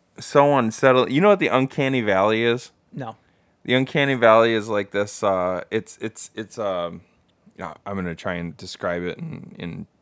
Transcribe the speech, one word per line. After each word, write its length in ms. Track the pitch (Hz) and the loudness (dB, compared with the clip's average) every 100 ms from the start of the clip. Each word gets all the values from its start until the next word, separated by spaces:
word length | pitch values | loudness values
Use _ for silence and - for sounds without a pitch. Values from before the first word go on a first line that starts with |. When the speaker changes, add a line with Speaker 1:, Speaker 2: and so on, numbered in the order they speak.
| _ - | _ -18
Speaker 1:
so 380 | - 147 143 143 | 0 4 4 4
unsettling. 540 | 113 - 135 127 120 | 0 2 4 4 2
You 60 | 135 | 2
know 100 | 202 | 4
what 100 | 196 | 4
the 80 | 156 | 2
uncanny 500 | 123 135 - 135 131 | 2 0 -2 -2 0
valley 440 | 107 95 101 110 | 2 2 4 2
is? 280 | 117 120 - _ _ | 2 0 -4 _ _
Speaker 2:
No. 240 | - 120 110 _ _ _ _ | -14 -12 -14 _ _ _ _
Speaker 1:
The 100 | - | -2
uncanny 400 | 127 131 160 139 | 0 0 -2 -2
valley 400 | 131 113 110 117 | 4 6 6 6
is 160 | 113 104 | 2 -2
like 220 | 104 98 | -4 -2
this, 300 | 101 104 - | -4 -4 -2
uh, 420 | 104 92 90 92 - | -2 0 0 -4 -4
it's, 280 | 110 - - | -6 -6 -10
it's, 320 | 113 - - - | -10 -10 -14 -12
it's, 220 | 101 - | -12 -8
um, 440 | 104 92 87 90 - _ _ _ _ - | -6 -4 -6 -10 -20 _ _ _ _ -14
uh, 140 | 87 - - | -14 -12 -10
I'm 100 | 101 | -8
gonna 200 | 90 82 | -8 -8
try 200 | 101 87 | -8 -8
and 200 | 85 76 | -10 -12
describe 480 | 95 - 92 87 | -16 -8 -6 -4
it 140 | 87 - | -6 -10
in, 360 | 165 - - - | -12 -14 -16 -14
in 280 | 87 87 104 _ | -14 -12 -16 _